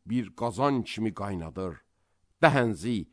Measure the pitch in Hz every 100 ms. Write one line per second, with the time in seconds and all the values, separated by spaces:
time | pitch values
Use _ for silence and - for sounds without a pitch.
0 | - 120 98 - 117 95 143 131 101 -
1 | 110 95 101 92 80 92 92 80 _ _
2 | _ _ _ - 160 135 117 87 107 110
3 | -